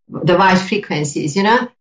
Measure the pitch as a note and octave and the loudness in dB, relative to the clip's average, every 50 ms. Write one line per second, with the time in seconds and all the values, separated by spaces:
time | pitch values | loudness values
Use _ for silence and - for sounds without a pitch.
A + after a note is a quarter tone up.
0 | _ - - - - E3+ F3 F3+ G3 F#3+ F#3+ F#3 - - A3 G#3 - - E3 D3+ | _ -16 -10 -4 0 2 2 4 4 4 4 2 0 -2 -4 -4 -4 -4 -4 -4
1 | D3+ C#3+ - E3 D3+ D#3 - G3 G3 G#3+ A3+ B3 A#3+ - _ _ | -4 -4 -4 -4 -4 -4 -2 0 2 2 2 2 0 -4 _ _